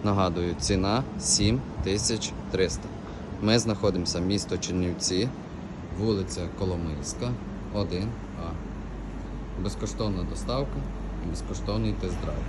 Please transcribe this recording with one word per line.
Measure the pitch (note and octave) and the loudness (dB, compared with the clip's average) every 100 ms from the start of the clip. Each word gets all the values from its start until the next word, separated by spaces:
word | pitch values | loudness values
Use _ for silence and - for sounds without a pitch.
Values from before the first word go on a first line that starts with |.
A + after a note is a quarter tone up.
Нагадую, | G#2 G2 F#2 E2+ F2 E2 | 4 6 4 4 0 2
ціна | - F#2+ F#2+ A#2 C3 - | 4 4 6 4 0 -2
сім | - - G#2 B2+ - - | 2 4 6 4 0 -2
тисяч | F#2+ G2+ - A2 - - - | 0 2 2 0 -2 -6 -2
триста. | F#2 F2+ - - - - - - - | 2 4 2 -6 -8 -10 -10 -8 0
Ми | G#2 A#2 | 4 4
знаходимося | A2+ G#2 G#2 F#2 E2+ F2 | 4 2 4 4 0 0
місто | F2+ G2+ - F2+ | 2 2 0 -2
Чернівці, | - F2+ F2+ E2+ - F#2 B2 - - - - - - F2 | 0 2 2 0 0 2 0 -2 -10 -10 -8 -8 -6 0
вулиця | A2 G2+ F2+ - E2 - | 2 2 0 -2 -4 -2
Коломийська, | F#2 F2 E2 C#2+ C#2+ - A#2+ A#2+ - - - | -2 0 -2 -4 -4 -4 -2 -2 -6 -8 -4
один | G#2 F#2 F2+ G#2+ A#2 - E2 | -2 0 0 -2 -4 -8 -6
А. | E2 E2 - - - - - - - - - - | -6 -4 -6 -6 -6 -6 -6 -6 -6 -6 -6 -2
Безкоштовна | F#2+ - G#2+ - G#2+ F#2 | -2 -2 -4 0 0 0
доставка, | E2 - - B2+ C#3 C#3+ C3+ - - - F2 | 0 -2 0 0 0 -2 -4 -4 -6 -4 -4
безкоштовний | D#2+ - F#2+ - G#2+ G#2+ | -4 -4 -4 0 2 2
тест-драйв. | G2 F#2 F2 D#2 D2+ | 0 -2 -2 -2 -2